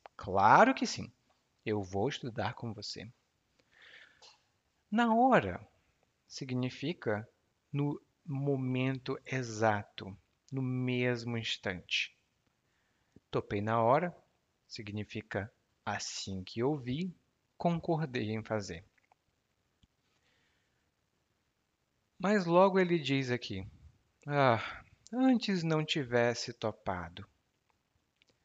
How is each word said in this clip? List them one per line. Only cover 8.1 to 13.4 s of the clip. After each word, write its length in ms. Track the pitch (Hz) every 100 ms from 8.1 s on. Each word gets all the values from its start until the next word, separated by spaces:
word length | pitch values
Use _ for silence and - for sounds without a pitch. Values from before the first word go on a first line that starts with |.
| _ -
momento 920 | 139 139 135 127 127 131 135 131 135 -
exato, 920 | 131 120 107 110 104 104 - 101 95 _ _ -
no 100 | 131
mesmo 760 | 127 127 127 123 123 120 117 117
instante. 800 | 113 - 104 90 - - - _ _ _ _ _ _ _ _ _ _ - -
Topei 320 | 131